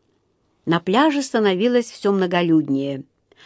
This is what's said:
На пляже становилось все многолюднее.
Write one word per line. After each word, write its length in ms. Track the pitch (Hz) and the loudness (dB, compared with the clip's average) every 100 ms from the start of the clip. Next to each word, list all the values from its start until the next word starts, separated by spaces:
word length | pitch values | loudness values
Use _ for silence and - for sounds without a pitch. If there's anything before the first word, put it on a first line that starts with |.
| _ _ _ _ _ _ - | _ _ _ _ _ _ -4
На 140 | 170 | -2
пляже 420 | 170 214 311 285 | 0 2 2 0
становилось 680 | 269 233 208 180 233 240 233 | -2 0 0 2 0 0 -2
все 220 | - 202 | -4 -2
многолюднее. 920 | 196 185 180 175 160 147 135 139 135 - _ _ _ | 0 0 0 2 2 2 -2 -4 -8 -12 _ _ _